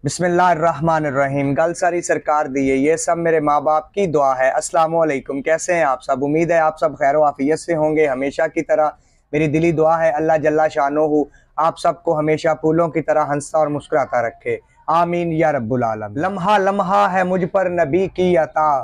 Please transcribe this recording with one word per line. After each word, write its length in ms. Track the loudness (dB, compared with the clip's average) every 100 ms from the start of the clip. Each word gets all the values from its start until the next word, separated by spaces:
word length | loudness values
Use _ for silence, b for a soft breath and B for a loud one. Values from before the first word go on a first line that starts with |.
| -6
बिस्मिल्लाहिर्रहमानिर्रहीम। 1500 | -2 -2 2 2 4 0 0 0 0 0 -2 -2 0 -2
गल 200 | 0 -2
सारी 280 | 0 -2 -2
सरकार 460 | -2 -4 0 -2 -2
दी 200 | -2 0
है, 60 | 2
ये 180 | 2 0
सब 200 | 0 -2
मेरे 220 | 0 0
माँ 220 | 2 0
बाप 260 | 2 -2 -2 -4
की 100 | -2
दुआ 260 | 2 0 2
है। 140 | 0
अस्सलाम 420 | 0 -2 0 0
वालेकुम, 480 | 2 0 -2 -4 -6
कैसे 320 | -2 -2 0
हैं 120 | 0 0
आप 160 | -2
सब? 200 | -4 -4
उम्मीद 280 | 0 0 2
है 80 | 2
आप 180 | 0 0
सब 120 | -4 0
खैर 200 | 0 4
वाफियत 440 | 2 2 -2 -2
से 140 | -2
होंगे। 320 | 0 0 2 2
हमेशा 420 | 0 -4 -2 -2
की 140 | -2
तरह 320 | -2 0 0 -2 b b b
मेरी 140 | -2 0
दिली 240 | 2 0
दुआ 260 | 2 2 4
है, 140 | 2
अल्लाह 260 | 0 2 2
जल्ला 300 | 2 2 0
शानोहू 600 | 0 0 2 2 2 -2 b b -2
आप 200 | -2 0
सबको 360 | -4 -2 -2
हमेशा 400 | -2 0 0 0
फूलों 340 | 0 0 0 0
की 120 | -2
तरह 300 | 0 0 0
हंसता 280 | -4 -2 -2
और 100 | 0
मुस्कुराता 560 | -2 -4 -2 0 -2 -2
रखे। 320 | -6 -6 -6 b b b
आमीन 420 | 0 0 -2 -2
या 160 | 0 0
रब्बुल 320 | 0 -2 -2
आलम। 320 | -2 -4 -8 -6
लम्हा 400 | -6 -4 0 2
लम्हा 480 | 2 0 0 2 2
है 160 | 0 0
मुझ 180 | -2 -2
पर 240 | -2 -2
नबी 360 | 0 0 0 -2
की 260 | 0 2 2
अता 320 | 2 0 0 0